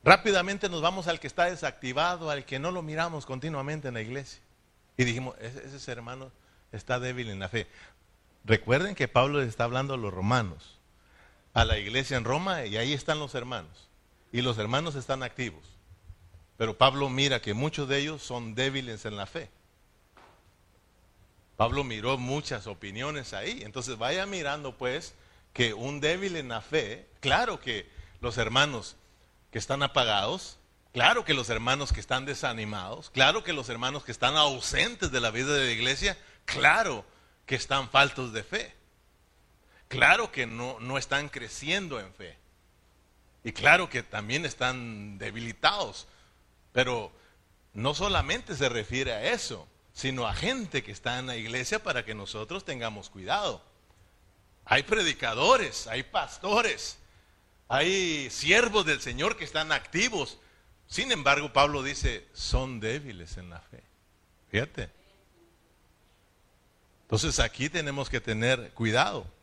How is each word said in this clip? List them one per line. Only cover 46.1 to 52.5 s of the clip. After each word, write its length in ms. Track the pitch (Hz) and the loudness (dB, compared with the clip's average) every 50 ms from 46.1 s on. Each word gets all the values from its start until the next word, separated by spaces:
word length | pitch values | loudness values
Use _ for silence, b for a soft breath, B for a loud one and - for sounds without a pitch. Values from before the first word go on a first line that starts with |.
| b b b b b b b b _ _ _ _ | b b b b b b b b _ _ _ _
Pero 380 | _ 123 127 127 123 113 104 87 b b b b b b b _ _ _ _ _ _ | _ 2 2 2 0 -4 -6 -8 b b b b b b b _ _ _ _ _ _
no 200 | 101 117 139 147 | -2 -2 -2 0
solamente 600 | 151 185 208 185 160 135 135 190 247 - - 170 | 0 0 2 2 2 2 0 -2 -4 -4 -8 -2
se 140 | 127 143 127 | 0 0 2
refiere 440 | 120 113 107 - 120 131 135 127 | 2 0 -2 -2 -2 -2 -2 -2
a 200 | 113 104 117 208 | -2 -2 0 0
eso, 340 | 240 220 - - 120 92 73 - _ _ _ _ | 0 -2 -4 -8 -8 -10 -12 -20 _ _ _ _
sino 360 | _ - - 135 131 127 117 107 | _ -6 -4 -4 -2 -2 -2 -2
a 60 | 104 | -2
gente 500 | - 151 214 262 262 220 156 - 135 - | -2 -2 -2 -2 -2 -6 -4 -6 -6 -6
que 80 | - | -6
está 260 | 101 - - 123 123 127 | -14 -6 -4 -4 -4 -4
en 80 | 131 | -6
la 100 | 127 123 | -6 -8
iglesia 460 | 117 107 113 117 127 127 - 214 220 | -8 -6 -4 -4 -4 -2 -2 -4 -4
para 220 | - 185 143 123 104 | -2 -2 -2 -2 -4
que 100 | 107 107 | -4 -10
nosotros 500 | 107 98 - - 107 110 - | -10 -10 -10 -8 -8 -8 -8